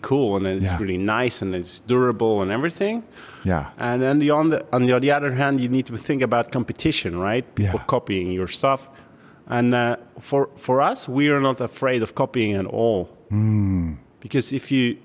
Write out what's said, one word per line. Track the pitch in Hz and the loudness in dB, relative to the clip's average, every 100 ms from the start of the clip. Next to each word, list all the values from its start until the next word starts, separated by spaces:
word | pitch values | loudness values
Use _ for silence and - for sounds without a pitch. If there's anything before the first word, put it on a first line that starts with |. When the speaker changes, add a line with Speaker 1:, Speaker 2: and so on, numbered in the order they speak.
Speaker 1:
cool | - 135 120 98 | 0 2 2 2
and | 95 | 0
it's | 95 95 | 0 0
Speaker 2:
Yeah. | 87 | -2
Speaker 1:
really | 98 90 | -2 -2
nice | 98 110 123 - | 0 0 0 -2
and | 98 | -4
it's | 92 85 - | -4 -6 -10
durable | 110 123 127 113 113 107 | 0 2 4 2 2 2
and | 95 | 2
everything. | 110 160 165 202 233 226 - - - | 0 -2 -2 -2 -2 -8 -18 -20 -8
Speaker 2:
Yeah. | 98 85 69 - | -2 -2 -2 -6
Speaker 1:
And | 120 123 | -4 0
then | 131 147 | 2 2
the, | 147 | 2
on | 147 160 | 2 2
the, | 151 - | 0 0
on | 131 123 | 0 2
the | 123 139 | 2 4
other | 143 143 | 2 0
hand, | 127 139 135 | 0 0 0
you | 123 | 0
need | 131 127 | -2 -2
to | 113 | -8
think | - 139 | -4 -2
about | 123 120 117 | 2 0 0
competition, | 127 117 - 160 - 98 85 | -2 -4 -2 -2 -2 -4 -4
right? | 98 120 127 | -2 -2 -4
People | - 101 107 | -2 -2 -2
Speaker 2:
Yeah. | - | -2
Speaker 1:
copying | 127 - 98 90 | -2 0 -2 -2
your | 92 90 | -4 -4
stuff. | - 139 135 - - - - - - - | -2 0 0 -4 -20 -20 -20 -20 -20 -6
And, | 120 123 | 0 2
uh, | 123 120 117 - - | 2 2 -2 -8 -18
for, | - 139 135 - | -4 -2 -2 -4
for | - 131 | 0 2
us, | 156 - - | 2 0 -4
we | 127 147 | 0 2
are | 143 | 4
not | 135 123 | 2 0
afraid | 120 - 131 127 | -4 -2 0 0
of | 110 | -2
copying | - 135 127 107 | -2 -2 0 0
at | 98 95 | 0 -2
all. | 113 117 101 82 - - | 0 2 2 -2 -10 -4
Speaker 2:
Mm. | 104 110 107 98 92 85 73 - _ | 0 2 2 2 0 -2 -6 -14 _
Speaker 1:
Because | 113 139 117 | -4 -2 -2
if | 135 - | -4 0
you, | 135 123 - | 0 2 -2